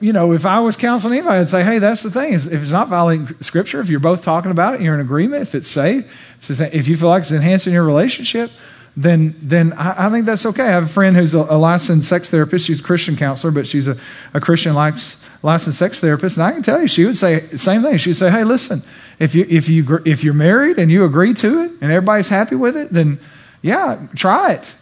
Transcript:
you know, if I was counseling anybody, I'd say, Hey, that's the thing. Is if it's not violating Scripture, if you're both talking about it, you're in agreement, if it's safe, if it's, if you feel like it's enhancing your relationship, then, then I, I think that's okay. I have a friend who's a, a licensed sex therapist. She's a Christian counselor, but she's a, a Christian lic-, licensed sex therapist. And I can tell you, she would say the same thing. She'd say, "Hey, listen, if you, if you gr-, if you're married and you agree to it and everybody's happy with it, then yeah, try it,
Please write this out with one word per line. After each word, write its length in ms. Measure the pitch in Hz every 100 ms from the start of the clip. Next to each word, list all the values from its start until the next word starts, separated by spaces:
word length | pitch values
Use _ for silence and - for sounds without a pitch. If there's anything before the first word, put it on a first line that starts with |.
you 120 | 214
know, 200 | 214 170
if 120 | 165
I 160 | 190 208
was 160 | 233 214
counseling 420 | 240 240 214 247
anybody, 200 | 339 190
I'd 100 | 175
say, 160 | 185
Hey, 140 | 180 226
that's 240 | 208 226
the 80 | 220
thing. 240 | 226 302
Is 120 | 180 143
if 140 | 156
it's 100 | 143
not 180 | 170 226
violating 400 | 175 170 160 139 -
Scripture, 400 | - 165 202 277
if 80 | 202
you're 120 | 147
both 220 | 165 180
talking 280 | 175 165 180
about 240 | 170 190
it, 60 | 262
you're 140 | 165
in 60 | 151
agreement, 420 | 131 143 208 285
if 120 | 254
it's 140 | 143 -
safe, 360 | - 143 262 220 - - -
if 100 | -
it's, 100 | 131
if 280 | 151 160 135
you 80 | 165
feel 120 | 165
like 140 | 185
it's 100 | 151
enhancing 400 | 151 160 190 185
your 120 | 175
relationship, 680 | 160 147 233 - 247 226 233 - - - - -
then, 400 | 151 165 156 160
then 320 | 151 170 165
I, 320 | 170 170 190 190
I 40 |
think 160 | 233 220
that's 180 | 214 233
okay. 180 | 202
I 80 | 254
have 120 | 175
a 40 | 160
friend 280 | 196 190 180
who's 160 | 165
a, 140 | 160 151
a 80 | 156
licensed 520 | 165 175 170 160 143
sex 200 | 175 175
therapist. 380 | 165 151 180 160
She's 140 | 156
a 20 |
Christian 340 | - 175 170 156
counselor, 360 | 143 135 165
but 140 | 147 135
she's 200 | 147 135
a, 100 | 120 - - -
a 60 | 143
Christian 340 | - 165 170
lic-, 240 | 147 151 240 - - - -
licensed 360 | 151 165 165 -
sex 220 | 185 -
therapist. 360 | 160 147 185 165
And 80 |
I 80 | 170
can 100 | 330
tell 200 | 220 285
you, 60 | 320
she 160 | -
would 120 | 190 233
say 240 | 185 160
the 180 | 160 139
same 240 | - 214
thing. 160 | 269 202
She'd 160 | 175
say, 160 | 165 185
"Hey, 140 | 214
listen, 380 | 220 247 - 165 - - - -
if 160 | 156
you, 120 | 160 196
if 200 | 165 147
you 160 | 160
gr-, 140 | 135 160
if 200 | 160 147
you're 100 | 151
married 440 | 147 156 220 294 320
and 120 | 165
you 140 | 175
agree 300 | 180 143 196
to 280 | 226 208 320
it 80 | 339 -
and 120 | 143
everybody's 360 | 170 190 214 196
happy 280 | 196 226 262
with 200 | 240 302
it, 160 | 294
then 280 | 170 151 139 - - - _
yeah, 460 | 156 269 339 233 143 -
try 360 | 185 254 381
it, 220 | 147 - -